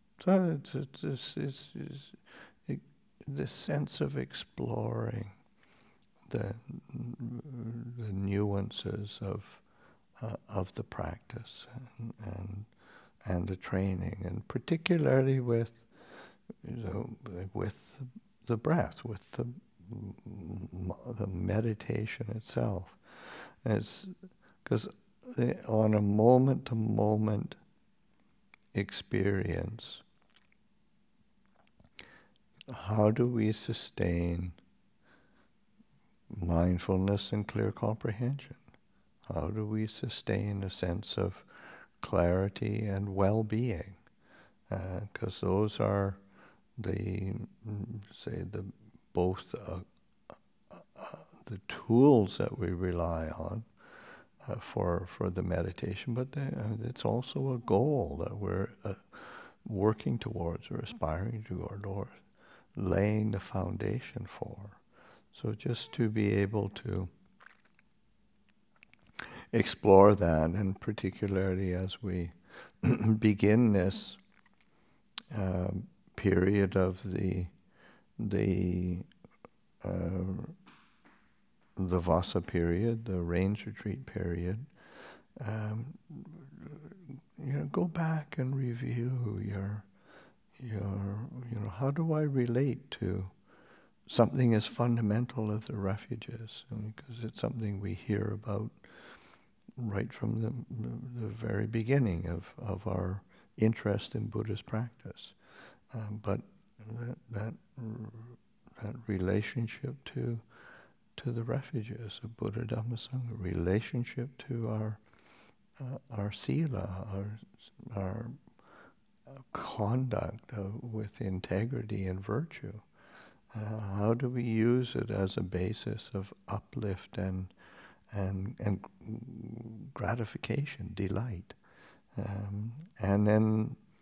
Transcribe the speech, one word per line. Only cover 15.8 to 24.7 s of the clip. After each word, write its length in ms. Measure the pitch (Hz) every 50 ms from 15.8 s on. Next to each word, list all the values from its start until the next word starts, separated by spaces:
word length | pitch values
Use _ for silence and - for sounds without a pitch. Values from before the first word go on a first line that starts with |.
| - _ - - - - - - - - - _ _ - - - -
you 160 | - - 117
know, 280 | 107 90 92 101 - - - - - 110 87 87 95 92
with 240 | - 98 92 95 - - - - - - 131 123 - - - _ _ _ _
the 100 | - 117
breath, 480 | 110 - - 165 165 - - - - -
with 160 | 117 107 - - -
the, 140 | - - 120 123 127 - - _ _ - 87 98 - - 101 95 - - - 107 95 98 82 80 98 95 90 - - 92 92 92 - - - - 113 110
the 80 | 107
meditation 1000 | 95 90 90 90 95 98 110 117 113 107 - - - 110 107 110 - - - 110 104 107
itself. 600 | 110 - - - 120 120 110 95 87 92 - - _ _ - - - - - - - - - - _ -
It's 400 | 113 107 107 110 - - - - 185 180 - 190 - - _ _ - _ _ _
'cause 240 | -